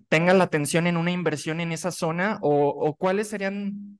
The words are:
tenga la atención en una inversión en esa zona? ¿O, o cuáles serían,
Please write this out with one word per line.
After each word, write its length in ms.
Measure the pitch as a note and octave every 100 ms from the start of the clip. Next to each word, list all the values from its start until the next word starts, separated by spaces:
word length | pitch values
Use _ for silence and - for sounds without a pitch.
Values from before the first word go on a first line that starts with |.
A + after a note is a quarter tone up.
| -
tenga 260 | D#3 F3
la 120 | F#3+ F3+
atención 420 | D#3 D3 E3 E3+
en 80 | E3+
una 160 | E3+
inversión 480 | F3+ D#3+ D3+ - D#3+
en 140 | E3+
esa 180 | D#3+ F3+
zona? 480 | E3 E3+ E3+ G3 G#3
¿O, 280 | D3+ D3 C#3+
o 260 | C#3+ D3+ D3
cuáles 320 | F#3 G3 G3
serían, 720 | G#3 G3 G3 G3+ G3+ - -